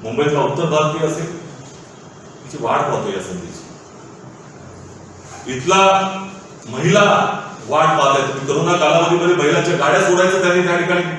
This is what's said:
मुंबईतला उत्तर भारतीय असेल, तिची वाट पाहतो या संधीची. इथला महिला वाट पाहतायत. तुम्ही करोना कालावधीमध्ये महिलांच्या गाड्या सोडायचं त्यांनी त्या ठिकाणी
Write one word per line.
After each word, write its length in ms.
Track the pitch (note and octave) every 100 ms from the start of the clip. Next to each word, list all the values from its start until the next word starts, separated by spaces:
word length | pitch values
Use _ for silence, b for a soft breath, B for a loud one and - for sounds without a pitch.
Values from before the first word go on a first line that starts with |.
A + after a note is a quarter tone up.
मुंबईतला 360 | A2 B2+ D3 D3
उत्तर 260 | - - E3
भारतीय 420 | D3+ D3+ - D#3+
असेल, 220 | - - - - - - - - - - - - -
तिची 140 | - D3+
वाट 160 | D3+ -
पाहतो 260 | D3 - G3+
या 160 | F#3+
संधीची. 400 | F#3 F3+ E3 - - - - - - - - - - - - - - - - - - - A#2+
इथला 300 | B2+ D3+ G3 F#3+ G3 F#3+ F#3+ G3 - - - -
महिला 360 | C3 D#3 G#3 G3+ - - - - - -
वाट 200 | D3 D#3+
पाहतायत. 400 | D3 C#3 C#3 -
तुम्ही 200 | C#3 C#3
करोना 260 | D3+ E3+ D#3
कालावधीमध्ये 580 | D3+ E3 F3 F3 E3+ E3+
महिलांच्या 400 | D3 E3+ - -
गाड्या 260 | - F#3
सोडायचं 400 | F#3 F3+ F#3 G3
त्यांनी 200 | F3+ F3+ F3
त्या 100 | E3+
ठिकाणी 260 | E3+ F3+ E3